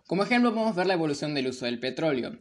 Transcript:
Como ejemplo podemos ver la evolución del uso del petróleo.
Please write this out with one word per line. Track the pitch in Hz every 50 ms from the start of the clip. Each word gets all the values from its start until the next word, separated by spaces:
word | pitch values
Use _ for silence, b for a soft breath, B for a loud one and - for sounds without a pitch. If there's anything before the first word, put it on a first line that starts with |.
| b
Como | - 165 185
ejemplo | 202 190 240 240 240 240 214
podemos | 226 220 220 190
ver | 180 180
la | 185 190
evolución | 165 160 151 143 143 156 147 151
del | 139 131 131
uso | 123 - 127
del | 120 120 117
petróleo. | 131 127 - 143 160 160 139 123 110 - 110 -